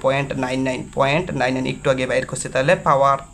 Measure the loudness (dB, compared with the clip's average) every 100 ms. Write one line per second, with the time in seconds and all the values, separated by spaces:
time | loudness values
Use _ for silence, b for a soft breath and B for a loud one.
0 | 0 0 -2 -4 -2 -2 -2 -4 -4 0
1 | 2 0 -2 -2 0 0 -2 -2 -2 0
2 | 0 0 -2 -6 -4 0 2 2 4 4
3 | 4 2 -2